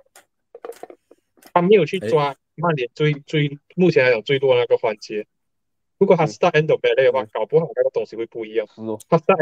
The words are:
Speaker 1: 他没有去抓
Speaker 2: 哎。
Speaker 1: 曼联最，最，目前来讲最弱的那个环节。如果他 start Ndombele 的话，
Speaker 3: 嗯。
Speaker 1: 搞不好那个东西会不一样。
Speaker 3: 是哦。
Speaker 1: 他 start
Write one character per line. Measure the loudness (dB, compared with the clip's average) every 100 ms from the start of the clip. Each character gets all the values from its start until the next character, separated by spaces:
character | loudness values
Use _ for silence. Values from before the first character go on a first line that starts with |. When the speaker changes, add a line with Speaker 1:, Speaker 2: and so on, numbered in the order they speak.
| _ _ _ _ _ -20 -18 -18 -20 -20 _ _ _ _ -6
Speaker 1:
他 | -2
没 | 4
有 | 4 2
去 | -4
抓 | -2 -2 -2
Speaker 2:
哎。 | -6 _ -8
Speaker 1:
曼 | -4
联 | -4 -6
最， | -4 -2 -2
最， | -4 -4 -4 -6 _ 0
目 | 2
前 | 4
来 | 2
讲 | 2
最 | 0 0
弱 | 2 2
的 |
那 | 2
个 | 0
环 | 0 -6
节。 | -8 -10 -10 _ _ _ _ _ _ 0
如 | 2
果 | 4
他 | 0
start | 0 0
Ndombele | 2 0 0 0 2
的 | 2
话， | 2
Speaker 3:
嗯。 | -4
Speaker 1:
搞 | -6 -2
不 | -2
好 | 0 -2
那 |
个 | -2
东 | -4
西 | -6 -8
会 | -10
不 | -10
一 | -8
样。 | -6 -8
Speaker 3:
是 | -10
哦。 | -10 -10 -2
Speaker 1:
他 | 0
start | 2 2